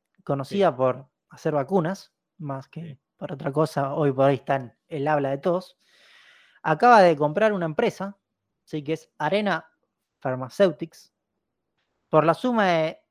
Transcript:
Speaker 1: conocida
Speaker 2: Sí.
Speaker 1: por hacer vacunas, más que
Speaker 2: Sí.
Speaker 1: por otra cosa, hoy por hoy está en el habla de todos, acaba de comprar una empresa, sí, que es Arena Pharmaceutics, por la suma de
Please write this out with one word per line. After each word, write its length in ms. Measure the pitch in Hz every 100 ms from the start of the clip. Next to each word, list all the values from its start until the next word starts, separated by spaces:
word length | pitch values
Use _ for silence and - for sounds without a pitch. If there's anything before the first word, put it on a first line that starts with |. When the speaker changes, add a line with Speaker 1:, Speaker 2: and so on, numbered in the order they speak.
| _ _
Speaker 1:
conocida 460 | - 139 135 202 185
Speaker 2:
Sí. 60 | 127
Speaker 1:
por 320 | 131 127 135 _ _
hacer 240 | - 165
vacunas, 580 | 147 135 190 160 190 - _ _ -
más 300 | 147 135 135
que 120 | 160
Speaker 2:
Sí. 160 | 165 139 _ -
Speaker 1:
por 160 | 190
otra 200 | 143 160
cosa, 420 | 143 156 147 139
hoy 180 | 160 147
por 140 | 131 135
hoy 80 |
está 220 | 131 - 139
en 180 | 120 _ -
el 200 | 147 147
habla 220 | 151 139
de 80 | 139
todos, 400 | 180 180 180 _ _ _ _ _ _ _ _ _
acaba 380 | - 156 240 226
de 140 | 180 151
comprar 360 | 147 160 220
una 140 | 202 165
empresa, 520 | 147 - - 196 - _ _ _ _
sí, 180 | _ 156
que 100 | 143
es 160 | 160 - -
Arena 480 | 151 196 208 165 - _ _ _ _ _
Pharmaceutics, 960 | 135 127 127 - 196 147 170 - _ _ _ _ _ _ _ _ _ _ _
por 160 | 156
la 100 | 156
suma 320 | 160 254 233 190
de 320 | 165 160 - _